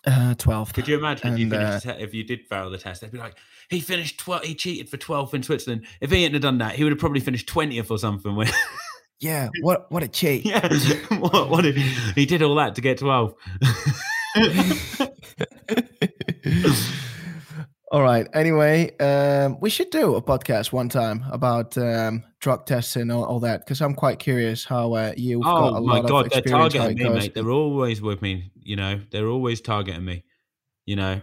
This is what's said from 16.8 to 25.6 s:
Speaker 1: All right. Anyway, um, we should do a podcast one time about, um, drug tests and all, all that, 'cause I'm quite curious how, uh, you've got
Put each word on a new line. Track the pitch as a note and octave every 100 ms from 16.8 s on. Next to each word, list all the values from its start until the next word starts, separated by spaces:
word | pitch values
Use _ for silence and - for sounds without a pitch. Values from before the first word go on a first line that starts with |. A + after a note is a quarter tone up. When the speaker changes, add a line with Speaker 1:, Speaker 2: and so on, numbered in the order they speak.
| A#2 C3+ B2+ A#2 E3 D#3+ - D#3 D3+ _ -
Speaker 1:
All | D3
right. | C3 A#2 G#2+
Anyway, | D#3 D#3+ D#3 D3+ D#3+ E3+ -
um, | C#3+ C#3+ C#3+ C#3 C#3 C3+
we | G3+
should | G#3+ F#4
do | D#4+ A3+
a | G2+
podcast | - C3 - A2 A2
one | B2+ A#2+
time | C3+ A2+ A2 C3
about, | B2 B2+ A#2+ A#2 -
um, | A#2+ A2+ A2 A2+ - _
drug | C#3 B2
tests | - B2+ A#2
and | B2+ A#2
all, | A#2+
all | A2+ A#2+
that, | A#2 G#2+ -
'cause | C#3
I'm | D3
quite | C#3+ C#3 -
curious | - B2+ A#2 A2+
how, | - B2 A#2
uh, | A2+ A2 -
you've | B2 A#2+
got | D3 E3+